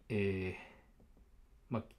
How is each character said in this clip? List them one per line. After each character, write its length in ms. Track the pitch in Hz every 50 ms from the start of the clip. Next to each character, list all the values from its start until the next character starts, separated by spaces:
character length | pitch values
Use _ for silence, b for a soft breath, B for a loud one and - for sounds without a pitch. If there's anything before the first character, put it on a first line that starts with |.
| -
え 480 | - 113 101 101 98 95 95 92 92 - B B B B B B B - - - - - - - - - - - - - - - -
ー、 40 | 123
ま、 100 | 110 - - -